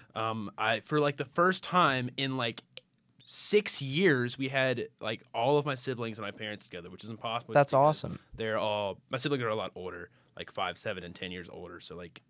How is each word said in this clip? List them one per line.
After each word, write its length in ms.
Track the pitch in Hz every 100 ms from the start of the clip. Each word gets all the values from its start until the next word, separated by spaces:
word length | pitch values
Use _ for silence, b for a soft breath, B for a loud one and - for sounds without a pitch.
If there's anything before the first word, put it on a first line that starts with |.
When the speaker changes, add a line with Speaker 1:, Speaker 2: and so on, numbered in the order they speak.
| b
Speaker 1:
Um, 360 | 110 113 110 98 -
I, 220 | 110 113
for, 200 | - 151
like, 160 | 143 143
the 80 |
first 400 | 139 - 175 185
time 460 | - 180 160 131 123 -
in, 200 | 135 131
like, 260 | 117 113 - - _ _ _ _
six 560 | - - - 208 208 -
years, 560 | 135 143 190 131 120 127
we 120 | 131
had, 400 | 135 131 120 104 _
like, 220 | 107 113 -
all 240 | 117 123 147
of 60 | 143
my 80 |
siblings 440 | 131 - 120 117 107
and 80 | 101
my 40 |
parents 320 | 104 107 104
together, 260 | - - 85
which 140 | 90
is 60 | 107
impossible 440 | 110 120 117 -
Speaker 2:
That's 180 | 135 143
Speaker 1:
because 60 | 131 147 151
Speaker 2:
awesome. 140 | - - -
Speaker 1:
they're 240 | - 113 107
all, 420 | 104 104 101 95 _
my 80 | 127
siblings 240 | 151 139
are 60 | 117
a 60 |
lot 180 | 107 92
older, 360 | - 90 87 85 _ _ -
like, 140 | 87
five, 240 | - 92 87
seven, 260 | 110 92
and 100 | 87
ten 160 | 90 92
years 180 | 90 85
older. 320 | - 87 87
So, 140 | - 87
like, 260 | 87 -